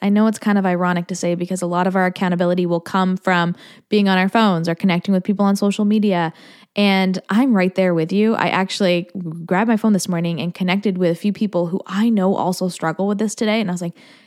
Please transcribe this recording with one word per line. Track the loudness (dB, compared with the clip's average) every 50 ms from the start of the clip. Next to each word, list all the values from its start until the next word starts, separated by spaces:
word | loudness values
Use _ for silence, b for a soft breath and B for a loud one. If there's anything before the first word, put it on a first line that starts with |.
I | -2 0
know | 2 4 2
it's | 2 0 -2
kind | -2 0 0
of | 2 2
ironic | 0 0 0 0 0 0 -2 -4 -6
to | -8
say | -6 -4 -2 -2
because | -2 -4 -6 -6 -4
a | -4
lot | -4 -2 0 0
of | 0 0
our | 0 0
accountability | 0 0 -2 -2 0 0 0 0 0 0 0 0
will | 0 -2 -2
come | -4 -2 -2 0 0 0 0
from | -2 -2 0 0 0 0 0 -2 B B B B B B B
being | 0 2 2 2
on | 2
our | 2 2 2
phones | 2 2 2 4 2 2 0 -2
or | -2
connecting | 0 0 0 0 0 0 0 0
with | 0 0
people | -2 -2 0 2
on | 2 2
social | 2 0 0 0 0 0
media. | 2 2 2 2 2 2 2 0 -2 -4 B B B B B B B -4
And | 0 2 2 2 2 2 0 0 -2 -4 -2
I'm | 0 2 2 4 4
right | 4 2 2 2
there | 2 2 2 2
with | 0 0 0
you. | 0 2 2 2 2
I | 0 0 0
actually | 0 0 -2 -2 -2 0 0 2 2 0 -2 -4 -10 -10 -10 -10 -10 -10 -6
grabbed | -2 0 0 2 2
my | 2
phone | 2 2 2 2
this | 2 0 -2
morning | -2 -2 -2 -2 -2 -4
and | -4 -6 -4
connected | -2 0 0 0 0 0 -2 -2
with | 0 0 0 0
a |
few | 0 -2 -4 -2
people | -2 -2 -2 -2 -2 -2
who | -2 -4 -6 -6
I | -4 -2 0 0 2
know | 2 2 2 2 0
also | 0 0 -2 -2 -2 -4 -6
struggle | -4 -4 -4 -4 -4 -2 -2
with | -2 -2 -2
this | -2 -4 -4
today. | -2 -2 -2 0 0
And | -2 -2
I | -4
was | -6 -6
like, | -8 -10 B B B B B B